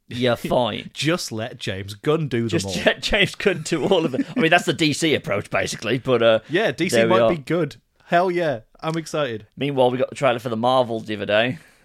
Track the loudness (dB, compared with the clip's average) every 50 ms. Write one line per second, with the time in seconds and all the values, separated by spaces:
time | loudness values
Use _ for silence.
0 | _ -12 -6 -2 0 0 0 -2 -2 -2 0 0 0 0 -4 -6 -10 -12 -10 -4
1 | -2 -2 -2 -2 -4 -8 -8 -8 -8 -8 -10 -10 -8 -8 -6 -6 -10 -12 -14 -6
2 | -2 -2 0 0 -2 -2 -2 -2 0 0 -2 -2 -2 -4 -6 0 0 0 0 0
3 | -2 -2 2 2 2 0 -2 -2 -2 -2 -2 -2 -4 -4 -2 -2 2 2 2 2
4 | 2 0 -2 -4 -4 -4 -2 0 2 4 4 2 2 0 0 0 0 0 0 0
5 | 2 2 2 0 0 -2 -4 -4 -4 -2 -2 -2 -2 -2 -6 -6 -4 -2 -2 -2
6 | 0 0 2 4 6 6 4 4 0 -2 -2 0 0 0 0 -2 -2 2 4 4
7 | 4 4 4 4 4 4 2 0 -2 -4 -2 -2 -2 -4 -6 -14 _ _ _ _
8 | _ 0 2 2 2 2 0 0 0 0 -2 -4 -8 _ _ _ -8 -6 -6 -6
9 | -6 -4 -4 -2 -2 -2 -4 -8 -10 -14 _ -6 -4 -2 2 4 4 4 4 0
10 | -2 -4 -2 0 0 2 2 0 -2 -4 -4 0 2 4 4 4 2 0 -2 -6
11 | -6 -6 -6 -4 0 2 2 2 2 2 -2 -6 -12 _ _ _